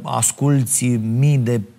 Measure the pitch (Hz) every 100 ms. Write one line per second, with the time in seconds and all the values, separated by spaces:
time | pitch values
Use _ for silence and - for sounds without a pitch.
0 | - 120 - - 139 143 117 - 123 120
1 | 110 117 147 139 117 120 98